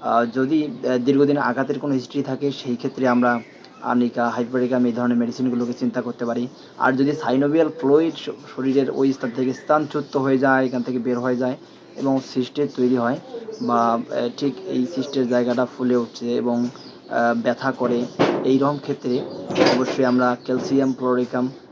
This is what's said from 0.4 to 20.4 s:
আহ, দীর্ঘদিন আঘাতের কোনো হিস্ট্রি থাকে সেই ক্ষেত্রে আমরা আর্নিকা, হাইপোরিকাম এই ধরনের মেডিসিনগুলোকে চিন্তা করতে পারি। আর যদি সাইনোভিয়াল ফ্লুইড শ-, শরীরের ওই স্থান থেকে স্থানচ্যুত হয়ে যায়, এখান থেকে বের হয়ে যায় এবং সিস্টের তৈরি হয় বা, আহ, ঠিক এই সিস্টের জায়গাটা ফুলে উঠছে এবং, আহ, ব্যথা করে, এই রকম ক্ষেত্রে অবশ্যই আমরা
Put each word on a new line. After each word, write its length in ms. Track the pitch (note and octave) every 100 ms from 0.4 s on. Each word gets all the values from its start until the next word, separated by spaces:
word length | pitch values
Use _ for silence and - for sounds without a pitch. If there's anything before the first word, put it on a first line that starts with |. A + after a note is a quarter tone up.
| C3 D#3 D3
আহ, 300 | A#2 B2 B2+
দীর্ঘদিন 400 | B2 C#3 C#3+ C#3+
আঘাতের 420 | A#2+ B2 C3+ C#3+
কোনো 140 | C#3+
হিস্ট্রি 300 | C3 B2 C#3+
থাকে 280 | C#3+ C3 C#3+
সেই 240 | C3+ C3+ A#2+
ক্ষেত্রে 320 | C3+ C3 B2+
আমরা 320 | B2 B2 A#2+ A#2 - - -
আর্নিকা, 480 | B2 B2 A#2+ B2 A#2+
হাইপোরিকাম 560 | A2+ A#2 B2+ B2 B2+ B2
এই 60 |
ধরনের 260 | A#2 B2 A#2+
মেডিসিনগুলোকে 560 | A#2 A#2 B2+ A#2+ A#2+
চিন্তা 280 | A#2+ B2+ A2+
করতে 240 | A#2+ A#2 A#2
পারি। 220 | A#2+ B2 - - -
আর 160 | B2+
যদি 180 | C3 C#3
সাইনোভিয়াল 580 | D3 - B2+ C#3+ D#3 D#3
ফ্লুইড 460 | D#3 C3+ D3 E3 -
শ-, 140 | - A#2+ - -
শরীরের 360 | C3 C3+ C3
ওই 220 | C#3 C3+
স্থান 180 | C3 - A#2
থেকে 180 | C3
স্থানচ্যুত 640 | B2 - D3+ D3 D3+ C#3+ C#3+
হয়ে 200 | C3+ C3+
যায়, 280 | C3+ C3 C3
এখান 180 | B2+
থেকে 160 | A#2+ B2+
বের 200 | A#2+ B2
হয়ে 160 | B2+ B2
যায় 220 | B2+ C3 - - - -
এবং 240 | C3+ C3+ C3
সিস্টের 340 | - B2 - C#3+ C#3
তৈরি 220 | B2 B2+
হয় 220 | A#2 C3+ - - - -
বা, 320 | B2 A#2 A#2
আহ, 360 | A#2 A#2+ C3 A#2+ -
ঠিক 160 | C#3+ B2+ -
এই 180 | C3 B2 -
সিস্টের 320 | C3 C#3 B2
জায়গাটা 380 | B2 B2 B2 B2
ফুলে 300 | - B2+ B2
উঠছে 400 | A#2 - A#2+ A#2+
এবং, 320 | A#2+ A#2+ B2 - - - -
আহ, 240 | A#2+ A#2 A#2
ব্যথা 360 | A#2 C#3+ C3+
করে, 340 | B2+ B2 A#2+ A#2+ - - -
এই 140 | - C3+
রকম 200 | C#3 D3
ক্ষেত্রে 440 | - C#3 B2+ B2 - - - - - A#3+
অবশ্যই 300 | B2+ - B2+
আমরা 320 | B2 B2+ B2